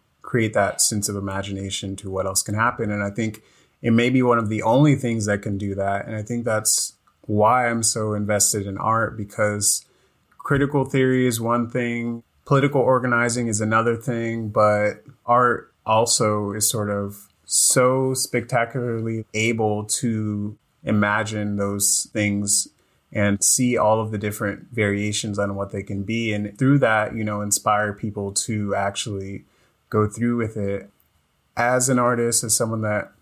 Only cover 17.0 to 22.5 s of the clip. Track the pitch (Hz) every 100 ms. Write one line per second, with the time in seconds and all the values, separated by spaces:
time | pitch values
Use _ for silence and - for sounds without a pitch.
17 | 101 101 - _ - - - 135 127 131
18 | 131 127 - 123 113 127 120 131 123 113
19 | 113 113 107 107 113 113 107 107 107 -
20 | 120 110 107 104 104 - _ _ - 107
21 | 104 107 107 107 104 101 101 101 - -
22 | - 110 104 101 101